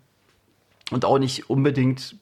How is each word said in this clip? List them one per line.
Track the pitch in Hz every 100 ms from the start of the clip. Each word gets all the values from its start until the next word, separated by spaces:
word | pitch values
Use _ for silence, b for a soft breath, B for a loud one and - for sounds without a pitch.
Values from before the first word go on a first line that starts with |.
| _ _ _ _ _ _ _ _ -
und | 123 98
auch | 135
nicht | 131 - -
unbedingt | 135 143 131 127 127 - -